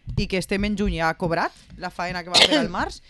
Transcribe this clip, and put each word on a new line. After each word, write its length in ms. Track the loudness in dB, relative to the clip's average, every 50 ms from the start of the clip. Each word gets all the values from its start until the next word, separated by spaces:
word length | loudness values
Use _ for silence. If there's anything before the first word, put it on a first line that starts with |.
| -10 -6 -2
i 80 | -2 -2
que 140 | 0 0 -2
estem 240 | -2 0 -2 0 0
en 80 | 0 0 0
juny 160 | 0 0 0
i 40 | 2 0
ha 60 | 0 0 0
cobrat 320 | -2 0 0 0 0 -2 -4 -8 -20 -20 -14
la 140 | -10 -10 -10
faena 300 | -6 -6 -6 -4 -6 -6 -4
que 60 | 2
va 60 | 4 4
fer 160 | 6 6 4
al 140 | 2 2 0
març, 300 | -2 -4 -4 -4 -6 -12 -18